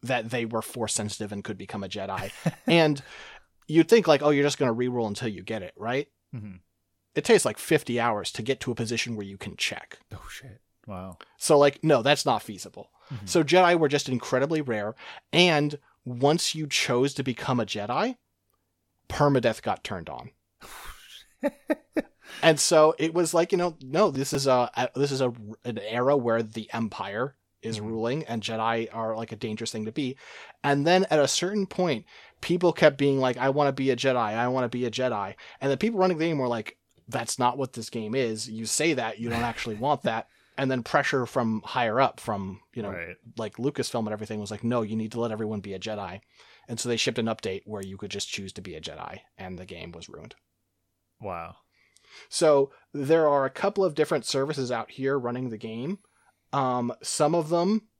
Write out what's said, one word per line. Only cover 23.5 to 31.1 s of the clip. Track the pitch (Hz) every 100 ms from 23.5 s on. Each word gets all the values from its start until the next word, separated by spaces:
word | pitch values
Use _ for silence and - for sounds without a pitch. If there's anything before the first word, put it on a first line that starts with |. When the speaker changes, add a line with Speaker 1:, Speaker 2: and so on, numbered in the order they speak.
Speaker 1:
you | 185
know, | 175 170
no, | 131 143 208
this | 135 139
is | 156 135
a, | 127 123
a, | - 123 -
this | 143
is | 135
a, | 127 120 104 107
an | 120 110
era | 104 117 123 143
where | 120 113
the | 110 113 107
Empire | 117 113 - 98 101 131 - _ _
is | 113 110
Speaker 2:
Mm-hmm. | 107
Speaker 1:
ruling, | 113 113 139
and | 156 113
Jedi | 104 113 113 117 113
are, | 113 113 110
like, | 113
a | 107
dangerous | 113 107 113
thing | 113
to | 110
be. | 117 135 127 - - - -
And | 143 143
then | 147 180 190